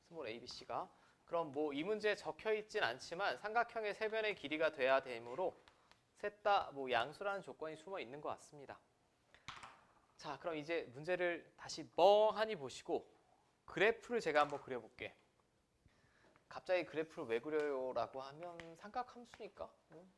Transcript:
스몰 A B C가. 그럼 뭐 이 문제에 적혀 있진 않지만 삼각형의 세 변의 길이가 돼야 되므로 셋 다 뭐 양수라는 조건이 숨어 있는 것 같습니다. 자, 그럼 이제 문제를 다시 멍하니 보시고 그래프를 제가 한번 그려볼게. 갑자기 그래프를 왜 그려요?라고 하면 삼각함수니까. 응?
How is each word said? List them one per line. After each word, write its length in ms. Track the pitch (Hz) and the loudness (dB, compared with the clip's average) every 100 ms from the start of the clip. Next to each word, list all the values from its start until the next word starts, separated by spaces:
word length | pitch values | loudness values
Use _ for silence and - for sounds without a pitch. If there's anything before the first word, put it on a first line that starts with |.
| _ | _
스몰 200 | 170 123 | -10 -8
A 120 | 117 | -8
B 60 | 127 | -10
C가. 420 | - - 123 185 _ _ _ - | -14 -4 -4 -4 _ _ _ -2
그럼 260 | 170 160 | -2 0
뭐 220 | 139 151 | 0 0
이 100 | 139 | 0
문제에 320 | 170 214 208 202 | -2 0 0 0
적혀 380 | 170 - 220 | -4 -4 0
있진 280 | 214 208 208 | 0 0 0
않지만 540 | 139 127 - 170 196 127 | 0 0 -8 -2 -2 -2
삼각형의 560 | 208 226 233 226 214 | 0 0 0 -2 -4
세 140 | 190 220 | -2 -2
변의 260 | 220 214 | 0 0
길이가 380 | 185 - 156 160 | -2 -4 2 2
돼야 280 | - 131 135 | 4 6 4
되므로 600 | 135 117 120 127 180 - - _ _ - _ | 2 -8 -8 -4 -4 -4 -20 _ _ -20 _
셋 280 | _ 208 208 | _ -8 -2
다 280 | 208 202 - | 4 4 2
뭐 180 | 139 131 | -6 2
양수라는 520 | 117 127 151 202 196 | 2 2 -2 -4 -4
조건이 340 | - - 156 156 | -8 -10 -10 -10
숨어 240 | 190 190 | -10 -10
있는 200 | 117 143 | -8 -8
것 80 | 151 | -8
같습니다. 480 | 110 - 147 135 101 _ _ _ _ _ - - - - - _ _ _ _ | -8 -12 -18 -16 -18 _ _ _ _ _ -18 -16 -14 -16 -20 _ _ _ _
자, 220 | 160 139 | -10 -6
그럼 180 | 175 156 | -4 -4
이제 260 | 147 165 139 | 0 -2 -2
문제를 580 | 123 156 180 180 165 - - | -8 -2 2 2 0 -6 -16
다시 320 | - - 123 - | -10 -10 -4 6
멍하니 600 | 180 208 214 202 220 202 | 8 10 6 4 -2 -2
보시고 540 | 131 - - 143 - _ _ _ _ _ | -6 -10 -2 -2 -2 _ _ _ _ _
그래프를 560 | - - 202 226 - 240 | -8 4 4 4 -2 0
제가 220 | 170 147 | 4 4
한번 180 | 143 143 | 4 0
그려볼게. 540 | - 123 110 - 107 - _ _ _ _ _ _ _ _ _ _ _ - _ | -6 -6 -8 -12 -12 -12 _ _ _ _ _ _ _ _ _ _ _ -20 _
갑자기 380 | 127 - 180 | -12 0 2
그래프를 420 | 151 147 160 - 127 | 2 -4 -6 -6 0
왜 140 | 113 | 0
그려요?라고 800 | 139 151 147 135 131 123 113 131 | 2 0 0 0 -2 -2 -4 -6
하면 560 | 135 147 175 170 165 165 | -12 -12 -12 -12 -16 -16
삼각함수니까. 960 | 208 247 247 240 240 - 214 - - _ _ | -10 -8 -8 -14 -20 -16 -16 -12 -14 _ _
응? 200 | 160 185 | -20 -20